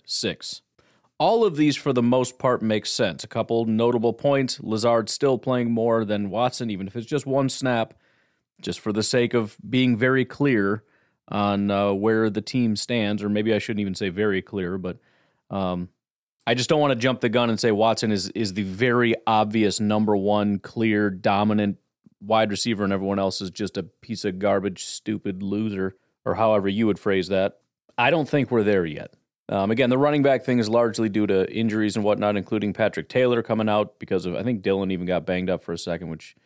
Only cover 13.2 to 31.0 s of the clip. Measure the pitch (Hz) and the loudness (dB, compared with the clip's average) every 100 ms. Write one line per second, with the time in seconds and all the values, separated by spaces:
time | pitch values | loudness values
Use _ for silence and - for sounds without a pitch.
13.2 | 104 104 107 107 - 107 101 92 98 87 | -2 0 0 0 -2 -4 -4 -4 -4 -2
14.2 | 107 95 - 101 87 95 90 - _ _ | 0 0 -4 -6 -6 -6 -8 -10 _ _
15.2 | _ _ - 98 92 90 90 _ _ _ | _ _ -10 -4 -4 -4 -8 _ _ _
16.2 | _ _ - 120 120 156 147 123 127 123 | _ _ -2 -2 0 2 2 2 0 0
17.2 | 120 120 120 107 117 104 113 110 110 101 | 0 2 2 2 2 4 2 2 0 -2
18.2 | 92 104 107 95 98 95 127 120 120 110 | -4 -4 -4 -4 -4 0 2 2 2 0
19.2 | - 110 107 113 104 - 104 107 107 104 | 2 2 2 2 2 2 0 2 2 2
20.2 | 98 104 104 98 - - 113 104 104 95 | 2 2 0 -2 -4 -2 0 2 0 0
21.2 | 107 101 104 104 104 - _ _ _ _ | 0 2 2 2 0 -2 _ _ _ _
22.2 | 101 110 107 98 120 104 101 98 98 98 | 0 2 2 0 -2 0 0 0 0 0
23.2 | 98 - 95 - 98 - 82 _ - 104 | -2 -2 -8 -6 -6 -6 -10 _ -12 -6
24.2 | 104 92 101 98 98 90 - - - 104 | -4 -2 0 0 -2 -6 -12 -10 -6 -6
25.2 | 101 92 98 101 110 98 95 - _ _ | -6 -6 -4 -4 -2 -2 -4 -6 _ _
26.2 | - 92 110 107 98 101 110 92 107 95 | -4 0 2 2 2 0 0 0 0 0
27.2 | 87 95 98 - _ _ _ - 120 165 | 0 0 0 -4 _ _ _ -2 0 2
28.2 | 135 147 131 120 104 101 82 71 - _ | 0 0 2 2 2 2 0 -6 -14 _
29.2 | _ _ - 101 98 113 123 127 147 147 | _ _ -6 -2 0 2 2 4 2 4
30.2 | 139 131 - 123 107 117 120 110 | 4 2 2 0 2 2 2 0